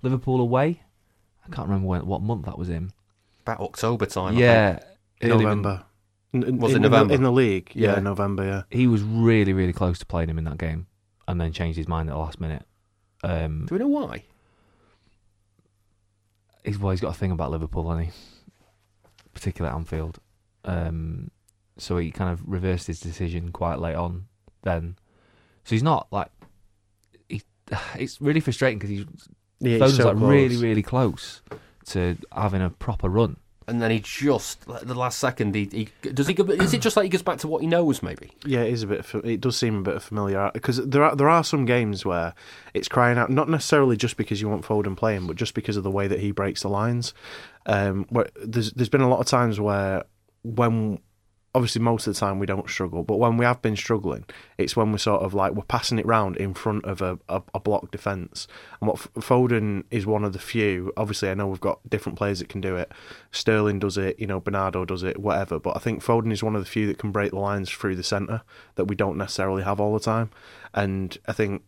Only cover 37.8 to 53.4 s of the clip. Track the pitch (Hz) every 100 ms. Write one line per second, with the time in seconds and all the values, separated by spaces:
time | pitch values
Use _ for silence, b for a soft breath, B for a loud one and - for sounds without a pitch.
37.8 | 165 131 87 80 - - 147 127 113 120
38.8 | 107 101 - 107 117 110 131 117 120 107
39.8 | 95 95 - 107 101 98 101 117 - 123
40.8 | 131 135 151 139 143 165 156 151 123 123
41.8 | 110 98 101 87 85 - B B B -
42.8 | - 131 120 120 120 131 151 160 - 151
43.8 | 135 113 120 - 107 104 107 104 - 107
44.8 | 101 95 110 101 90 82 113 - - 104
45.8 | 98 98 98 101 101 101 98 - 98 101
46.8 | 110 120 117 - B B B B - 101
47.8 | 101 98 95 117 110 - 107 117 107 -
48.8 | 120 143 131 123 120 131 120 107 104 101
49.8 | 98 95 - _ _ _ 117 113 120 117
50.8 | 110 98 _ _ _ _ _ 127 117 117
51.8 | 117 113 - 98 101 95 101 98 - -
52.8 | 92 82 85 104 117 117